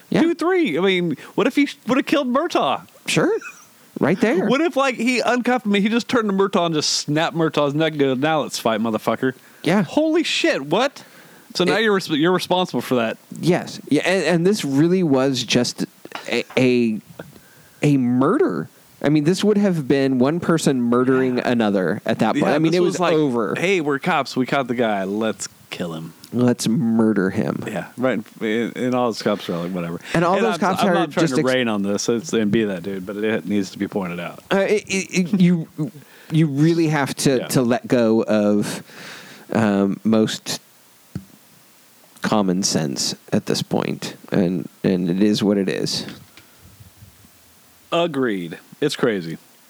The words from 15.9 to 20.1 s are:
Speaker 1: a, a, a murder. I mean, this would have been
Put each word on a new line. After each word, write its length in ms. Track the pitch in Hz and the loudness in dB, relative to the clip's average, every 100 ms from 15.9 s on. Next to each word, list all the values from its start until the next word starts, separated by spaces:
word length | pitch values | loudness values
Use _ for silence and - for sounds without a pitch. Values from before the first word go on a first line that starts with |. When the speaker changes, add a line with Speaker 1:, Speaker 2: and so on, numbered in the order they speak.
| _ - - - | _ -18 -14 -4
Speaker 1:
a, 160 | 117 - - | -4 -2 0
a, 440 | 127 123 117 107 - - - - - - - - | 2 4 0 -2 -10 -20 -20 -20 -20 -20 -20 -2
a 160 | 147 139 | 2 2
murder. 720 | 123 123 139 262 349 - - _ - - | 2 2 2 2 2 0 -6 _ -20 -4
I 80 | 143 | 0
mean, 160 | 151 147 | 2 2
this 180 | 190 | 2
would 140 | 202 202 | 2 2
have 280 | 202 170 127 | 2 0 0
been 320 | 139 135 | 2 2